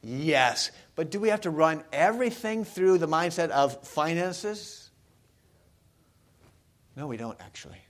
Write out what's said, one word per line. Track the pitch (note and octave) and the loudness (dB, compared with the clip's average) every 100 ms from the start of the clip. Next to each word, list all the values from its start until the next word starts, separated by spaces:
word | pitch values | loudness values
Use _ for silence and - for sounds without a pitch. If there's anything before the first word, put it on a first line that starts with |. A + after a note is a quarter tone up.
Yes. | A2+ C3 D#3 C#3+ B2+ A#2 - - - | -8 -4 2 4 4 2 -6 -8 -14
But | - D#3+ | -6 -4
do | G3+ | 0
we | A3 | 0
have | G#3 | 0
to | F#3 | 0
run | D#3 D#3+ D#3 - | 4 4 2 -6
everything | C3+ F3 A#3 B3 A#3+ A3 A3 G#3+ | 2 2 2 -2 -2 -4 -4 -6
through | - F#3 F#3 | 0 4 4
the | E3 | 2
mindset | D#3+ F3 E3+ E3 | 0 0 -2 0
of | C#3 C#3 - - | 2 2 0 -8
finances? | - D#3 E3+ F3+ F3 G#3 G#3 F3 - - _ _ _ _ _ _ _ _ _ _ _ _ _ _ _ _ _ _ _ _ C3+ | -4 -2 0 -4 -6 -8 -8 -12 -18 -20 _ _ _ _ _ _ _ _ _ _ _ _ _ _ _ _ _ _ _ _ -14
No, | D3 | -10
we | A2+ | -8
don't | A#2 - | -8 -12
actually. | G2+ - - F2+ _ | -16 -18 -18 -20 _